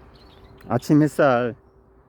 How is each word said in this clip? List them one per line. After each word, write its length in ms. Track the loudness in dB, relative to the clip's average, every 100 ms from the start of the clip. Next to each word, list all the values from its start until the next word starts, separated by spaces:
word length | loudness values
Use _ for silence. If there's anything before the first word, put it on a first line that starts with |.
| -20 -20 -20 -20 -20 -18 -6
아침 360 | -6 0 2
햇살 500 | 2 2 2 2 -2 -8 _ _ _ _